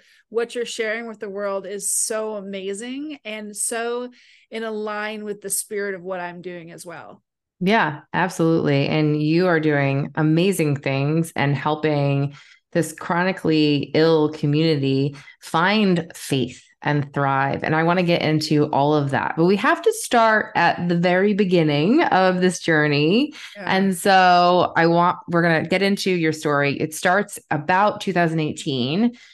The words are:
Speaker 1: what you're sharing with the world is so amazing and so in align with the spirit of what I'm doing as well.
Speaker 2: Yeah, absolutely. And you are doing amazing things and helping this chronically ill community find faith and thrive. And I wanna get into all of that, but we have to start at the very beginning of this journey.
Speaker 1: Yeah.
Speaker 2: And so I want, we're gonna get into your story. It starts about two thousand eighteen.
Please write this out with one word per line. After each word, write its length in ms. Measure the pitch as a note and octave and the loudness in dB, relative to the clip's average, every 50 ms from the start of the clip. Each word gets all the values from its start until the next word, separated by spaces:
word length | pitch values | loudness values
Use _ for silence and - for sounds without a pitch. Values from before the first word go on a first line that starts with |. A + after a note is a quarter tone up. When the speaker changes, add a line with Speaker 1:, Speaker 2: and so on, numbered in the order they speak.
| _ _ _ _ _ _ | _ _ _ _ _ _
Speaker 1:
what 260 | G#3+ A3+ A#3+ A#3 - | -6 -6 -4 -4 -6
you're 100 | B3 A#3 | -8 -8
sharing 400 | - - - A3+ G#3+ G#3+ A3+ A#3 | -6 -6 -6 -4 -4 -4 -6 -8
with 140 | A#3 G3 G3+ | -10 -12 -12
the 100 | A3 G3+ | -12 -10
world 380 | F#3+ G3+ G3+ G3 G3 G3 F#3+ | -8 -6 -6 -4 -4 -6 -6
is 240 | F3+ G#3 G3 F#3+ - | -8 -10 -8 -6 -4
so 420 | - - - - A3+ A3 A3 A3 G#3+ | -4 -4 -4 -4 -4 -4 -6 -6 -8
amazing 840 | G#3 F#3+ G3 G3 F#3+ F#3+ G3 G3+ G3 A#3+ B3 C4 C#4 D4 D#4 D4 - - | -10 -10 -10 -10 -8 -8 -8 -8 -8 -10 -10 -10 -10 -10 -12 -14 -14 -14
and 320 | G#3+ G#3+ A3 G#3+ G#3 G#3 | -14 -12 -12 -12 -12 -8
so 540 | - - - A#3 A3+ A#3 A#3+ A#3+ A#3+ B3 B3 B3 _ _ _ _ _ _ _ | -8 -6 -6 -4 -4 -4 -4 -6 -6 -8 -10 -14 _ _ _ _ _ _ _
in 140 | A3 A3+ A3+ | -10 -10 -8
align 600 | A3 A3 G#3+ G#3+ G#3+ G#3 G#3 G#3+ G#3+ A3 G#3+ G#3 | -8 -6 -6 -6 -6 -6 -6 -8 -8 -8 -8 -10
with 180 | G#3 G#3 G#3 | -10 -10 -10
the 100 | G3+ G3 | -8 -8
spirit 420 | - - - - A3 G3+ G3+ G3+ F#3+ | -6 -6 -6 -6 -6 -6 -4 -6 -6
of 80 | F3 | -8
what 180 | F3 F#3 F#3 F3+ | -8 -8 -8 -8
I'm 220 | F3 F3 F3 F3+ | -8 -10 -12 -14
doing 300 | E3 F#3 F3 F3 D#3+ E3+ | -14 -14 -14 -14 -16 -18
as 120 | E3 E3 - | -18 -18 -16
well. 340 | F3 E3 C#3+ G#2+ G2+ G#2 - _ _ _ _ _ _ _ - | -16 -16 -16 -18 -20 -20 -20 _ _ _ _ _ _ _ -4
Speaker 2:
Yeah, 400 | F3+ F#3+ A3 A3+ F3+ D3+ D3 - - _ | 0 2 2 2 2 0 -2 -6 -10 _
absolutely. 760 | - - F3 F#3+ F3+ - E3 E3 E3 - - D3 C#3+ C#3 C#3 | -2 -2 -2 0 0 0 2 2 2 2 2 2 2 2 2
And 340 | - D#3 D#3 D3+ D3+ D3+ D3+ | 0 0 0 2 2 0 0
you 240 | D3+ D3+ D#3+ E3+ F#3 | 0 2 2 2 4
are 140 | F3+ E3 D#3 | 2 2 2
doing 500 | D#3 D#3 D3 C#3+ C#3 C#3 C#3 C3+ D3 C#3+ - | 2 2 2 2 2 0 0 -2 -2 -4 -2
amazing 600 | D#3+ D#3 D#3 D#3 E3 F3+ G3+ F#3 D#3+ D#3+ D3 C#3 | 0 2 2 4 4 2 2 2 0 0 0 0
things 540 | C#3 - C#3 C3+ C3+ C#3 D3 D#3 E3 E3 - - | -2 -2 -2 -2 0 0 0 0 0 -2 -2 -2
and 200 | - C#3 C#3 C#3 | -2 0 0 0
helping 800 | - - D3+ D3+ D3+ D#3 D#3 D3+ C#3+ C#3+ C#3+ C#3 C#3 C#3+ C#3 C#3+ - - - - _ _ _ | 0 -2 -2 -2 0 0 0 0 0 0 0 0 0 -2 -4 -6 -12 -20 -20 -20 _ _ _
this 200 | - E3+ D#3 D#3+ | -2 -2 -2 -2
chronically 960 | - - - - F3 E3+ F3+ F#3+ F#3+ - - E3 D#3+ D#3 D3+ D3 D3 C#3 - - - | -6 -10 -6 -4 -2 0 0 0 -2 -2 0 0 2 2 2 2 2 0 -2 0 2
ill 340 | D#3 D#3+ E3 E3 D#3 D3+ D3+ D#3 | 2 4 4 4 4 2 0 -2
community 840 | - - D3 C#3+ D3+ D#3+ E3 D#3 C#3+ C3+ C3+ C3+ C3+ C#3 D3 C#3+ - - - - _ | -2 -2 0 0 2 2 2 0 0 0 0 0 0 0 -2 -4 -8 -16 -20 -20 _
find 720 | - - - D#3+ E3+ F#3+ G#3 A3 G#3 F#3+ F3+ E3+ E3+ - - | -8 -4 0 0 2 2 2 2 2 2 2 0 -2 -6 -12
faith 480 | - - - D3 C3 B2 B2+ - - - _ _ _ | -16 -6 -4 -2 -2 -2 -4 -6 -12 -20 _ _ _
and 320 | - D3 D3 D3 C#3+ C#3+ - | -2 -2 0 0 -2 -2 -4
thrive. 500 | C#3+ C#3 C3+ C3+ C3+ C3+ C#3 - - - | -2 0 0 0 0 0 0 -2 -2 -2
And 100 | - D#3 | -2 0
I 100 | D#3 E3 | 2 2
wanna 200 | E3+ F3 F#3 F3+ | 2 2 2 2
get 180 | E3+ E3+ - | 0 0 0
into 480 | - D#3 D#3 D3+ D3+ - D#3 D3 D3 D3 | 0 0 0 0 0 0 2 2 2 2
all 220 | - C3+ C#3+ D3 D3+ | 0 0 2 2 2
of 180 | D3 C#3+ C3+ | 2 0 0
that, 240 | C3+ A2+ - - - | -2 -2 -2 -2 0
but 80 | D#3 E3 | 2 2
we 100 | F3+ G#3 | 2 2
have 260 | G3 A3 D4 E4+ D#4+ | 2 2 0 0 2
to 120 | - A4+ G#4+ | 0 0 -2
start 580 | - - - B3+ A#3 A3+ A3 A3 G#3+ - - - | -2 -2 0 2 4 4 4 4 2 0 0 0
at 320 | C#3+ F3 E3 - - F3 F3 | 2 2 2 2 0 0 0
the 80 | F3 | 0
very 360 | E3+ F3 F3+ F3 F#3 G3 G#3 G#3 | 2 2 2 2 4 2 2 2
beginning 680 | F#3+ G#3+ F3 F#3 F3 D#3+ D3+ C#3+ C#3+ D3+ G3 B3+ E4 - | 2 2 2 4 4 4 4 2 2 2 2 4 2 2
of 380 | - - F#3 F#3+ F#3 F#3 F3+ | 2 2 4 4 2 2 2
this 180 | F#3 F#3 F3 - | 2 0 0 0
journey. 720 | - E3 D#3+ D3+ D3+ D3+ C#3+ C#3+ D3+ D#3+ G3 A#3+ D4 D4+ - - - - - | 0 0 2 2 2 2 2 2 2 2 2 2 0 -2 -4 -12 -20 -18 -16
Speaker 1:
Yeah. 220 | G3+ F#3 F3 F#3+ | -10 -4 -2 0
Speaker 2:
And 180 | F#3+ G3 F#3+ F#3 | 0 2 0 0
so 800 | E3+ - G3+ F#3+ F#3+ F#3 F3+ F3+ F3 F3 F3 F3 F3 - - - | 0 2 4 6 6 6 6 6 6 6 6 4 4 2 2 2
I 120 | E3 E3 | 2 4
want, 280 | E3+ E3+ E3+ E3+ F3+ F3 - - - | 4 4 4 2 2 0 -2 -4 -2
we're 120 | E3+ E3+ | 0 0
gonna 240 | E3+ E3+ E3 D3+ - | 2 2 2 0 0
get 180 | E3 F#3 F#3 G3 | 0 0 0 0
into 280 | G3 G3+ - - F#3+ | 0 0 0 0 -2
your 220 | F#3 F3 D#3+ D#3+ D3+ | 0 0 0 0 -2
story. 440 | D#3 - D3+ D3 C#3+ C#3+ C#3 - | -2 -2 0 0 2 2 0 0
It 160 | - - D#3 - | -2 -4 -6 -4
starts 460 | - - F3+ F3+ G3+ G3+ - - - - - | -2 0 0 2 0 0 -4 -8 -16 -8 -6
about 520 | D#3+ D3 C#3+ F3+ F3+ F#3+ G#3 G#3 G3+ G#3 | -4 -4 0 0 2 2 2 2 0 -2
two 100 | - G3+ | -6 -2
thousand 300 | F3 F3 F3 D#3+ D#3+ D#3+ | 0 0 0 0 0 -2
eighteen. 760 | D3+ D3 - - - D#3+ C3+ B2+ A#2+ C3 D3+ G3 A#3+ A#3+ A#3 - - - | -4 -4 -6 -6 -6 -4 -4 -2 -2 -2 0 0 0 -2 -2 -6 -14 -20